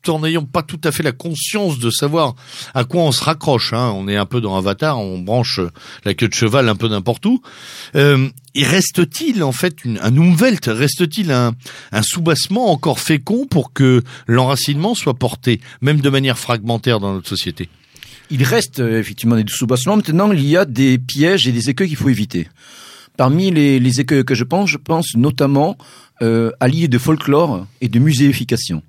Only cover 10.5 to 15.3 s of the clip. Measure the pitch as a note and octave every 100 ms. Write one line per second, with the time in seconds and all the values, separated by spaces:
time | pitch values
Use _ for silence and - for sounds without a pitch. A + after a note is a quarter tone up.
10.5 | G3 - A2 C#3 - F3 D#3 F3+ B2+ A#2+
11.5 | A#2+ - - - G3+ G#3 - E3 D#3 -
12.5 | G3+ A#3+ D#3+ D#3+ B2+ - D#3 B2+ A3+ C#4
13.5 | E3 - - C3+ B2+ B2 - - A#2 B2+
14.5 | C3+ - C#3+ F#3+ A#3+ - B2+ B2